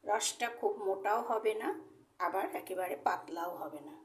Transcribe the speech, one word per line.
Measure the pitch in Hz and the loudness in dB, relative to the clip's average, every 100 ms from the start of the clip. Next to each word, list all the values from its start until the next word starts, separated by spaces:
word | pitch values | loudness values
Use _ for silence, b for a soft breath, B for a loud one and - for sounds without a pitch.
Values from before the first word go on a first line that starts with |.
রসটা | 202 214 - - 233 233 | 2 2 2 -2 -4 0
খুব | 208 208 196 | 0 2 0
মোটাও | 190 190 226 240 | 0 2 2 2
হবে | 220 220 214 | 2 2 2
না, | 247 320 - - - _ 175 | 0 -4 -8 -20 -20 _ 0
আবার | 190 381 - | 2 0 -4
একেবারে | - 185 180 - - | -4 -2 -2 0 2
পাতলাও | 180 - 165 175 175 | 0 -2 -4 -4 -4
হবে | 160 147 147 | -8 -8 -14
না। | - | -16